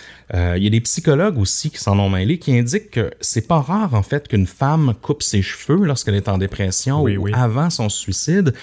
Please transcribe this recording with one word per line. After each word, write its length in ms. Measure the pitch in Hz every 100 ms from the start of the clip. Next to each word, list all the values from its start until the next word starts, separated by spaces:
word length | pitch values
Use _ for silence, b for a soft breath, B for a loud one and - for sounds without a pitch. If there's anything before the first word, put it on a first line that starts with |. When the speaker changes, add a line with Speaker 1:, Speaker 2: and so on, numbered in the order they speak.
| B B B
Speaker 1:
Euh, 200 | 87 87 90
il 60 |
y 20 | 101
a 40 |
des 100 | 113
psychologues 560 | 120 - 160 143 202 147
aussi 320 | 98 - 156
qui 80 | -
s'en 200 | - 101
ont 120 | 98
mêlés, 280 | 92 95 123
qui 160 | - 120
indiquent 320 | 120 180 214
que 200 | - 98 -
c'est 240 | - - -
pas 120 | 165
rare, 340 | 135 196 208
en 80 | 113
fait, 260 | 98 143 -
qu'une 180 | 107 92
femme 460 | - 135 160 143 110
coupe 220 | - 147
ses 180 | - 104
cheveux 460 | 92 - - 165 190
lorsqu'elle 300 | 131 - 101
est 120 | 95
en 80 | 95
dépression 640 | 95 - 98 92 - 143
Speaker 2:
Oui, 140 | 135 98
Speaker 1:
ou 60 |
Speaker 2:
oui. 100 | 98
Speaker 1:
avant 360 | 107 123 117 170
son 180 | - 110
suicide, 640 | - - 95 - 185 165 -